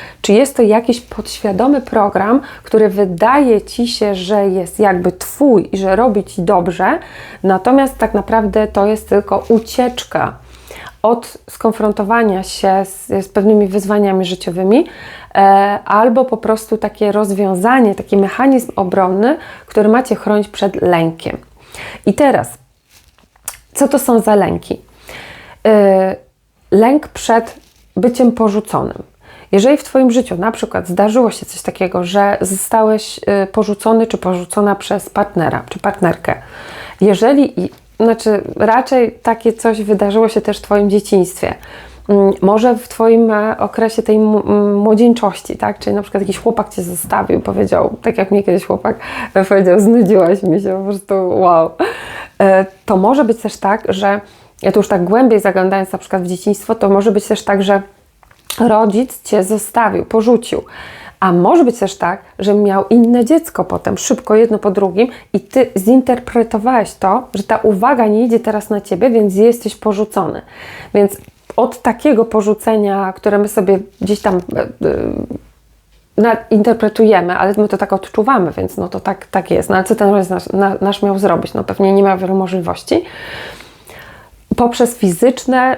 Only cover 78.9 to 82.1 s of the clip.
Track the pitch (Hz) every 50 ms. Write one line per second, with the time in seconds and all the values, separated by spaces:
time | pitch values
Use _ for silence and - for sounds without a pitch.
78.9 | - 185 - - 196 - - - - 196 175 - - 175 - - 202 185 185 -
79.9 | - - 208 202 202 202 190 175 185 180 175 - - 190 196 196 190 - 196 196
80.9 | 202 - - 202 196 196 190 214 170 - - - - - - - - - 196 190
81.9 | 196 196 202 196